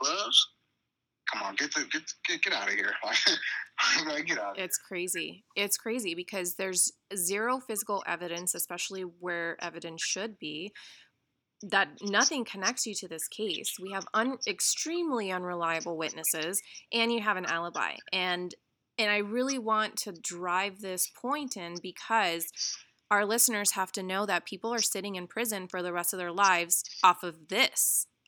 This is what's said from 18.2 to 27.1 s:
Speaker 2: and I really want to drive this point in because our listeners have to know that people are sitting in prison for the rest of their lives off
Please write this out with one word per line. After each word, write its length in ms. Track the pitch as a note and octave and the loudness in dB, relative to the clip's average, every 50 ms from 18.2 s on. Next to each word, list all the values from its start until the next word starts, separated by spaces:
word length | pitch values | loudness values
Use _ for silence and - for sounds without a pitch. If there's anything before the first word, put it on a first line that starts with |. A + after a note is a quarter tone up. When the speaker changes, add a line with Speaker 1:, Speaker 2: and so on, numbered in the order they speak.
| F3+ F3+ F3+ F3 F3+ F3 - - _ _ _ _ _ _ _ - | 2 2 0 0 -2 -6 -8 -12 _ _ _ _ _ _ _ 0
Speaker 2:
and 120 | A3 G#3 | 2 4
I 80 | G#3 G#3 | 4 2
really 400 | G#3 G3+ G#3+ B3 B3+ C4+ C#4 C4 | 2 0 0 0 0 0 0 -2
want 380 | A3 A3 A3 G#3+ G#3+ G#3+ - - | 0 2 2 4 2 0 -2 -4
to 140 | - G#3+ F3+ | -6 -6 -8
drive 680 | D#3+ - - F3+ F3 F3+ F3+ F3 F#3 G3 G3+ F#3+ G3 | -8 -8 -8 -6 -4 -2 0 2 2 2 0 -2 -6
this 300 | G#3 F#3+ F#3 F3+ - - - - | -6 -4 -2 -2 -2 -2 -4 -6
point 360 | - B3 C#4+ D4+ D4 B3+ - | -4 -2 -2 -2 -4 -6 -6
in 200 | G3+ F3 E3+ F3 F3 - | -8 -8 -8 -8 -8 -10
because 640 | F#3 - - - - A3 A3+ G3+ F3 E3+ E3+ D#3+ - - - - - - - - - _ _ _ _ | -10 -12 -12 -4 2 4 4 4 4 2 0 -4 -6 -6 -4 -4 -4 -4 -6 -12 -20 _ _ _ _
our 140 | G#3 G3+ G#3 | 4 4 4
listeners 480 | G3+ A3+ A#3+ - - A3+ G#3 G#3 - - | 4 4 4 4 4 4 4 2 2 2
have 200 | G3+ F#3+ - - | 2 -2 -2 -2
to 100 | G3+ F#3 | -4 -4
know 240 | F#3 F#3+ G3 G#3 | -2 0 0 2
that 200 | G3+ F#3 E3+ - | 2 2 0 0
people 260 | - G3 F3+ - A#3 A#3+ | -4 -8 -6 -4 -2 0
are 100 | A3+ G#3 | 0 0
sitting 320 | - - G3 F#3+ G3+ G3 | 0 0 -2 -4 -4 -6
in 100 | F3+ F3+ | -6 -8
prison 420 | F3 - A3 A#3+ A3+ G#3+ G3 F3+ F3+ | -6 -4 -2 -2 -2 -2 -4 -6 -6
for 140 | - F3+ F3 | -6 -4 -4
the 100 | F3+ F3 | -2 -2
rest 200 | F3 E3+ - - | 0 -2 -2 -2
of 60 | F#3 | -2
their 140 | F3+ F3 E3+ | -4 -2 2
lives 500 | F#3+ G3+ G3 F3+ E3+ E3+ E3+ F3 - - - - - - | 6 6 8 8 6 4 2 2 2 2 -4 0 6 8
off 180 | F#3 | 8